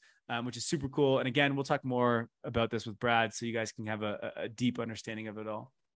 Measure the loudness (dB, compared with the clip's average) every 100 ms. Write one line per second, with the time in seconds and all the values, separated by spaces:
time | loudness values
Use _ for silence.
0 | _ _ -6 -4 -4 -6 -2 -2 -2 2
1 | 4 4 4 4 4 2 0 0 2 2
2 | 4 4 0 _ -4 0 0 0 -4 -2
3 | 2 4 2 -2 -4 -2 -4 -6 -6 -4
4 | -4 -4 -6 -6 -8 0 0 0 -4 -8
5 | -8 -8 -8 -8 -8 -8 -10 _ _